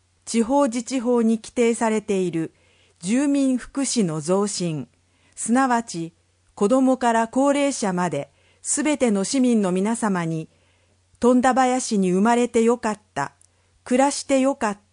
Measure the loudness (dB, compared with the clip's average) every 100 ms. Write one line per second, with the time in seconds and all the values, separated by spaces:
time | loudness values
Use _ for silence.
0 | _ _ -4 -2 2 2 2 -2 -4 -4
1 | 0 2 2 0 -4 0 0 2 0 -2
2 | -2 -2 -2 -4 -6 _ _ _ _ _
3 | -4 0 0 0 0 -2 -4 -6 -4 -2
4 | -2 -2 -2 -2 -2 -4 -6 -6 -10 _
5 | _ _ _ -10 -2 0 2 0 -4 -8
6 | -10 _ _ _ _ -2 0 2 2 2
7 | 2 0 0 0 2 2 0 -2 -4 -2
8 | -2 -4 -10 _ _ _ -6 -2 0 0
9 | 0 0 0 0 2 2 0 0 -2 -2
10 | -2 -2 -4 -6 -8 _ _ _ _ _
11 | _ -2 2 4 2 2 2 0 -2 0
12 | 0 2 2 2 2 2 2 0 -2 -8
13 | _ -8 -8 _ _ _ _ _ -2 2
14 | 2 0 0 2 2 0 -4 -6 _